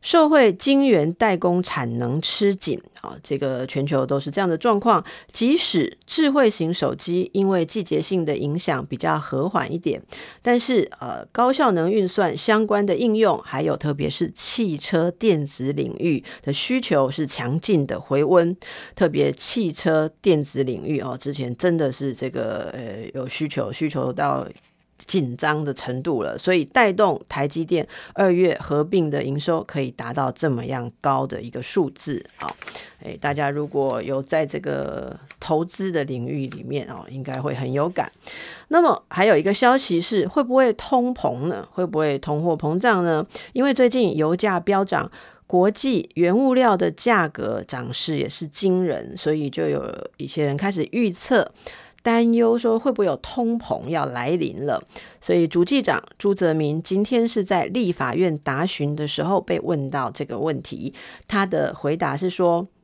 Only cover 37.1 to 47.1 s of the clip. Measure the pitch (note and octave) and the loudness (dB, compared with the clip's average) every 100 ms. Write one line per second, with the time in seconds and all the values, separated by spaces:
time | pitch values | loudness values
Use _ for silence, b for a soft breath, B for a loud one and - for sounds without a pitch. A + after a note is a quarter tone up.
37.1 | C3+ C3 C3 C3+ C3+ C3 C3 D#3 F#3 - | -12 -8 -6 -6 -4 -4 0 0 -2 -6
38.1 | _ B B B B B D#4+ E4+ A3 _ | _ B B B B B 4 4 2 _
39.1 | - G3+ E3+ E3 G3+ B3 C4 C4+ E3+ F3+ | 2 6 6 4 4 4 4 2 -2 0
40.1 | G#3+ F3 A#3+ B3 B3+ B3+ A3 - C4 B3 | 0 2 2 2 4 4 2 0 2 2
41.1 | B3 - A#2+ D3 A2 - - F3+ D3+ D#3 | 0 -2 -2 -4 -4 -8 -4 -2 0 0
42.1 | C#3 - D3 E3+ D#3+ D3+ E3+ G3 G3+ F3 | 0 -2 -2 0 0 0 2 2 4 4
43.1 | D#3 E3 B B - C4+ B3 B3 B3+ G#3+ | 0 -2 B B 0 2 4 4 4 2
44.1 | D3+ D#3 F3 G#3+ F3+ E3+ G3 G3 D#3 - | 2 0 2 0 0 2 0 2 -2 -4
45.1 | B B B _ F3+ F#3+ G#3+ C4+ A3 - | B B B _ 4 4 2 0 0 -2
46.1 | - F3 G3+ C4+ B3+ B3 F#3+ F3 - - | 0 2 4 4 4 4 4 2 0 2